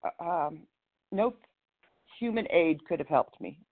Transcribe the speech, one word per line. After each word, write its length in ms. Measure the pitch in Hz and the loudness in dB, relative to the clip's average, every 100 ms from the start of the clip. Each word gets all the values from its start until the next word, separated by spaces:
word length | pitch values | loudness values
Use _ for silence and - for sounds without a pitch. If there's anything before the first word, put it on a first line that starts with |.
uh, 200 | - - | -10 -8
um, 380 | 170 170 147 160 - _ _ _ _ | -4 -2 -4 -8 -18 _ _ _ _
no 220 | 196 240 240 _ _ _ _ _ _ _ - | -2 -2 -4 _ _ _ _ _ _ _ -6
human 280 | 233 220 247 | -4 -2 2
aid 320 | 170 165 151 | 4 4 2
could 140 | - 165 | -4 -6
have 80 | - | 0
helped 320 | 139 - - | 0 0 -6
me. 200 | 87 - _ | -14 -14 _